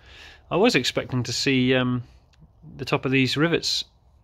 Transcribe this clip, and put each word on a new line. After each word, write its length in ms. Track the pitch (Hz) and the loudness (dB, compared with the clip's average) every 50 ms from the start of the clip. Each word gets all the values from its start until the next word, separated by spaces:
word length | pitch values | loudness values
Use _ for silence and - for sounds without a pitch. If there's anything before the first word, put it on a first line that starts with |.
| - - - - - - - - - - | -20 -20 -20 -20 -20 -20 -20 -20 -8 -4
I 60 | 147 | 0
was 180 | 170 214 247 - | 2 4 4 4
expecting 480 | 139 120 - - 139 120 117 127 123 | 2 0 -2 -4 -4 -4 -4 -2 -4
to 100 | 117 - | -2 -2
see, 420 | 117 - - 139 135 127 127 127 131 | -4 -2 0 2 2 2 4 4 2
um, 280 | 127 123 123 123 123 120 - - - _ _ _ - - - _ _ - - - | 2 2 0 -2 -4 -6 -10 -16 -20 _ _ _ -20 -20 -20 _ _ -20 -18 -14
the 80 | - 131 | -12 -6
top 200 | - 147 139 - | -4 -2 -2 0
of 80 | 135 | 2
these 240 | 131 135 131 120 - | 2 2 2 2 2
rivets, 480 | 135 160 170 160 - - - - - - - _ _ _ _ _ _ | 0 0 0 0 0 -2 -2 -4 -4 -6 -8 _ _ _ _ _ _